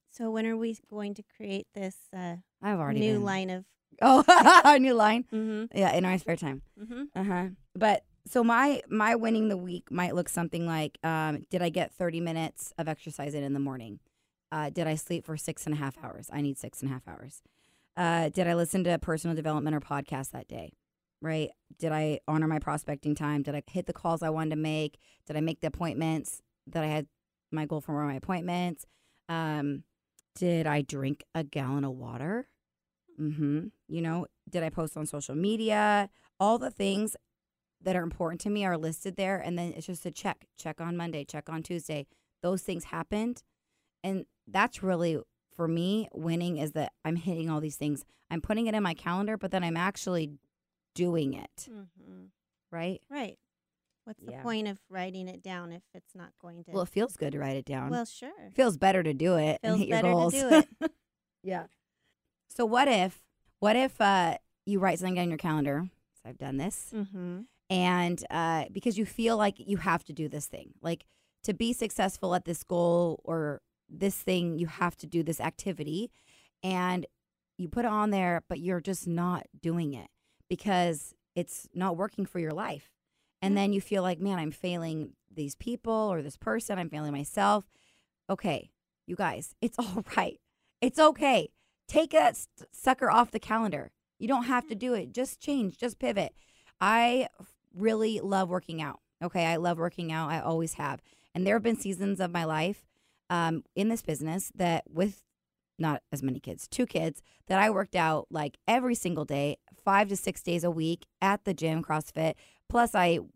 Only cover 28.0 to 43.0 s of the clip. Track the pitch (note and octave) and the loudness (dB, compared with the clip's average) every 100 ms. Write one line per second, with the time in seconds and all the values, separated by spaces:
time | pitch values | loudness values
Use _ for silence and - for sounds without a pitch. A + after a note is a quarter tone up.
28 | D3 C3+ - F3+ F3 F3+ F3+ E3 - _ | -2 -4 -4 -4 -2 -2 -2 -6 -14 _
29 | _ _ - E3 D#3+ D3+ C#3+ C#3 - _ | _ _ -8 -4 -2 -2 -2 -4 -10 _
30 | _ _ _ - F3+ E3 D#3 D3 C#3+ C#3+ | _ _ _ -4 0 2 2 0 -2 -4
31 | C3+ C#3+ - E3 C#3+ D3 C3 C#3+ C#3 C3 | -4 -4 -6 -8 -6 -4 -2 -2 -2 -6
32 | B2 A#2+ D3 A3+ C4+ _ _ _ _ _ | -10 -8 -6 -6 -8 _ _ _ _ _
33 | _ E4+ D3+ D3+ C#3+ D3 G3 _ - E3 | _ -6 -4 -2 0 0 -4 _ -10 -4
34 | E3 E3+ - _ - F3 D#3+ - D#3+ D#3+ | -2 -4 -6 _ -8 -4 -4 -4 -6 -6
35 | D3+ D3 - C#3+ G3 A3 A3 G#3 G#3 G#3 | -8 -8 -6 -2 0 0 0 2 4 4
36 | G3 _ _ - G3+ - C4 - G3 G3 | 0 _ _ 0 2 2 0 -2 0 0
37 | G#3+ - _ _ _ _ _ _ F3+ F3+ | -2 -6 _ _ _ _ _ _ -2 0
38 | E3+ - E3+ E3+ G#3 G#3 F#3+ E3+ D#3+ D#3+ | -2 -4 -4 -4 -2 0 0 0 -2 -6
39 | G3 F#3 F#3+ F#3+ D#3 F3 F3 - D#3 F3 | -8 -4 -2 -2 -2 -4 -4 -8 -10 -10
40 | G#3+ - G3 - _ - D#3+ D3 E3+ F3 | -10 -6 -6 -6 _ -14 -12 -8 -6 -6
41 | E3+ D3+ C#3 D3 D3+ D#3+ D#3 F3 - D3+ | -6 -8 -8 -10 -8 -10 -6 -8 -6 -8
42 | C#3 _ _ _ F3 F#3 - F3+ - E3 | -10 _ _ _ -2 -2 -4 -8 -6 -8